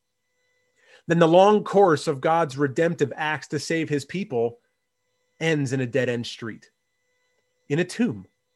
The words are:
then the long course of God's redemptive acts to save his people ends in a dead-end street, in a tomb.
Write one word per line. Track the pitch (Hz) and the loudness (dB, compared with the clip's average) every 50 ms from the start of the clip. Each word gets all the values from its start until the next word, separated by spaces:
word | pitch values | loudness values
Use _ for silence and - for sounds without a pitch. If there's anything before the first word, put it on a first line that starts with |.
| _ _ _ _ _ _ _ _ _ _ _ _ _ _ _ _ _ _ _ - _ | _ _ _ _ _ _ _ _ _ _ _ _ _ _ _ _ _ _ _ -12 _
then | - 170 170 | -2 2 4
the | 170 160 | 4 6
long | 165 180 190 202 214 208 208 | 6 6 6 6 6 4 2
course | - - 196 202 180 156 135 - | 2 2 4 4 6 4 2 0
of | 165 151 135 | -4 -4 -2
God's | 127 165 160 165 170 151 131 135 | -2 0 0 0 0 -2 -2 -2
redemptive | 147 139 120 - 165 170 170 135 151 123 - | -2 -2 0 0 -2 0 0 -2 -2 -4 -2
acts | - 156 151 156 135 - - | -4 -6 -6 -6 -6 -8 -8
to | - 147 | -8 -8
save | - - 170 165 160 127 | -6 -4 -4 -4 -4 -2
his | 147 143 135 | -4 -4 -6
people | - - 180 202 214 131 120 117 117 117 - _ _ _ _ _ _ _ _ _ _ _ _ _ _ _ - | -6 -8 -10 -8 -6 -4 -2 -2 -2 -4 -8 _ _ _ _ _ _ _ _ _ _ _ _ _ _ _ -6
ends | 156 165 160 151 143 127 | -2 -2 0 0 -2 -2
in | 131 131 | -2 -4
a | 127 | -4
dead-end | 120 113 135 123 123 120 120 117 - | -2 -2 -2 0 0 -2 -4 -6 -8
street, | - - - 113 104 - _ _ _ _ _ _ _ _ _ _ _ _ _ _ _ _ _ _ _ _ _ - | -12 -12 -12 -12 -14 -14 _ _ _ _ _ _ _ _ _ _ _ _ _ _ _ _ _ _ _ _ _ -4
in | 143 156 | -2 -2
a | 175 | -2
tomb. | 175 - - 240 226 127 101 92 - _ _ _ _ _ | -2 -2 -2 -2 -2 -2 -6 -12 -18 _ _ _ _ _